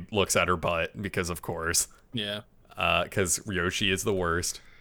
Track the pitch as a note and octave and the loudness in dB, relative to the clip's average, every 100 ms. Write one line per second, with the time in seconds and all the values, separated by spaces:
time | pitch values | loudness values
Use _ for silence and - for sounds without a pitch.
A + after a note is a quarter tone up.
0 | E2+ G#2 F2+ - F2 F2+ E2+ E2+ E2+ - | -2 2 4 4 4 2 2 0 -2 -4
1 | G2 G2 F2 E2+ - E2+ D#2+ E2+ - - | -4 -2 -4 -4 -6 -4 0 0 0 -6
2 | _ A#2 G#2 G#2 - - - - F2 E2+ | _ -8 -6 -8 -12 -20 -20 -2 2 2
3 | F2 - F#2 - - F2+ F2 - G2+ F#2 | 2 0 0 0 -2 -2 0 0 0 0
4 | A2+ F#2+ F2 E2+ F2 - - - | 0 0 0 0 -2 -6 -14 -20